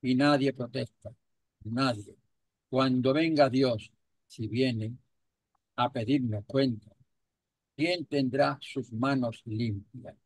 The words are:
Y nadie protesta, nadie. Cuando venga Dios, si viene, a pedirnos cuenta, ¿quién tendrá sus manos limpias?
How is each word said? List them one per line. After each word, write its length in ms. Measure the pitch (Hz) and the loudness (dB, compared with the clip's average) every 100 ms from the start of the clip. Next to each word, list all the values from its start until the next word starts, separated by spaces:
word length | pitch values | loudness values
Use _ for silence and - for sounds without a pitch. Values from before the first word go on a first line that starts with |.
Y 120 | 127 | 2
nadie 380 | 127 143 143 135 | 2 4 4 2
protesta, 600 | 131 123 131 123 _ 127 - _ _ _ _ | -2 -6 -6 -8 _ -20 -20 _ _ _ _
nadie. 520 | 107 117 135 110 101 - _ _ _ _ _ | -8 -2 -2 -2 -10 -20 _ _ _ _ _
Cuando 440 | 131 131 127 127 | 2 2 4 2
venga 360 | 139 165 156 139 | 2 2 4 4
Dios, 420 | 127 135 113 - _ _ _ _ | 6 2 0 -6 _ _ _ _
si 220 | - 110 | -10 -6
viene, 480 | 110 131 113 113 123 _ _ _ _ _ _ _ - | 0 0 0 -6 -10 _ _ _ _ _ _ _ -4
a 160 | 123 | -2
pedirnos 520 | 127 110 143 123 107 104 | -2 0 0 0 -4 -4
cuenta, 440 | 135 135 110 - _ _ _ _ _ _ _ _ - | 0 0 -2 -10 _ _ _ _ _ _ _ _ -4
¿quién 300 | 160 180 - | -2 -2 -2
tendrá 520 | 143 131 135 143 139 | 0 0 2 0 0
sus 320 | - 139 123 | -8 -10 -8
manos 500 | 113 131 135 120 113 - | -4 0 0 -2 -6 -8
limpias? 680 | 110 117 101 - 123 85 - | -4 -2 -4 -10 -18 -18 -20